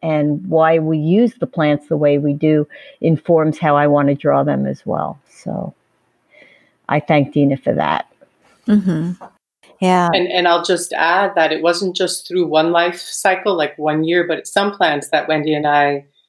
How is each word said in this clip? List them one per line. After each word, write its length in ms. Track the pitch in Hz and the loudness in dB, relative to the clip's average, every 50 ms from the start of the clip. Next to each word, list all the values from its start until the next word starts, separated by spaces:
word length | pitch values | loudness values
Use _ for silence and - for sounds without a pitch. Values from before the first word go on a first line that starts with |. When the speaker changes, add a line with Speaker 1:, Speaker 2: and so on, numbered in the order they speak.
Speaker 1:
and 420 | - 165 156 151 147 151 147 147 185 - | -4 -2 0 0 0 0 -2 -2 -4 -2
why 320 | 165 160 160 160 165 165 | 2 2 4 4 2 2
we 180 | 156 156 160 156 | 2 0 -2 0
use 380 | 151 160 175 214 240 233 - | 0 2 2 2 2 2 0
the 100 | - - | -4 -8
plants 420 | - - - 156 151 147 147 - - | -8 -4 -2 0 0 0 0 -2 -4
the 100 | 156 147 | -2 0
way 200 | 151 147 147 143 | 2 2 2 2
we 160 | 143 147 143 | 2 0 -2
do 320 | 147 - 156 156 151 147 - - - - - - - | 0 2 2 2 2 0 -2 -6 -20 -20 -20 -12 -4
informs 580 | - 165 160 - - - 170 160 156 156 151 - | 0 0 0 0 2 2 2 2 2 2 -2 0
how 160 | 170 156 147 | 0 2 2
I 100 | 147 147 | 4 4
wanna 300 | 147 147 147 143 139 143 | 4 2 2 2 2 0
draw 280 | 139 - 151 143 139 139 | 0 0 0 0 2 0
them 220 | 147 143 131 135 | 0 -2 -2 -2
as 200 | 135 135 - - | -4 -6 -8 -8
well. 340 | - - - - 76 - 139 _ _ | -6 -6 -4 -4 -6 -8 -14 _ _
So 440 | _ - - - - - - - - _ _ _ _ _ _ _ _ _ _ _ _ _ - _ _ _ _ _ _ _ _ - | _ -16 -12 -10 -8 -8 -8 -10 -12 _ _ _ _ _ _ _ _ _ _ _ _ _ -20 _ _ _ _ _ _ _ _ -2
I 120 | 135 151 | -2 -2
thank 320 | - - 160 147 139 143 - | 0 2 2 2 2 0 0
Dina 240 | 147 143 139 135 131 | 0 2 2 0 -2
for 160 | - - 113 | -2 -4 -2
that. 340 | - - 76 76 - - _ _ _ _ _ _ _ _ _ _ _ - | -2 0 -2 -2 -4 -4 _ _ _ _ _ _ _ _ _ _ _ -2
Speaker 2:
Mm-hmm. 580 | - 208 208 185 185 170 156 165 175 180 - - - _ _ _ _ _ _ _ - _ - | 0 0 2 2 0 -2 -2 -2 -4 -8 -10 -12 -20 _ _ _ _ _ _ _ -20 _ -2
Yeah. 300 | 190 185 180 185 175 170 170 | 0 2 2 2 2 2 0
Speaker 3:
And, 140 | 180 175 180 | 0 0 0
and 180 | 180 180 175 175 | -2 0 2 2
I'll 160 | 170 175 170 | 2 2 2
just 300 | - 185 170 175 - - | 0 -2 -2 -2 -6 -4
add 420 | - 156 165 175 185 202 190 - | -2 0 0 2 2 0 0 0
that 160 | 175 160 156 | 0 0 0
it 100 | 156 156 | 0 0
wasn't 340 | 156 170 175 170 196 190 175 | 0 0 0 0 -2 -4 -4
just 300 | - 190 175 - - - | -2 -4 -4 -4 -8 -10
through 220 | - 175 185 175 151 | -6 -4 -2 -2 0
one 240 | 151 156 160 170 | 0 0 2 2
life 240 | 170 170 170 180 180 - | 2 2 0 0 -2 -6
cycle, 560 | - - - - - 202 185 185 - 214 190 | -12 -12 -8 -2 0 0 0 0 -2 -2 -2
like 220 | 165 151 143 - - | -2 -2 -4 -4 -4
one 280 | 151 156 151 156 160 | -4 -2 -2 0 0
year, 200 | 160 170 175 165 | 0 0 0 0
but 220 | 151 160 143 - - | -2 -4 -6 -6 -4
some 240 | - 202 202 208 | -2 -2 -2 -2
plants 380 | 202 - 185 160 147 143 139 - | -2 0 0 0 0 -2 -4 -2
that 180 | - 151 - - | -2 -2 0 0
Wendy 260 | 156 151 147 156 151 | -2 -2 0 -2 -2
and 140 | 147 151 147 | 0 0 2
I 380 | 147 147 143 143 143 143 143 _ _ _ _ | 2 2 2 2 0 -4 -6 _ _ _ _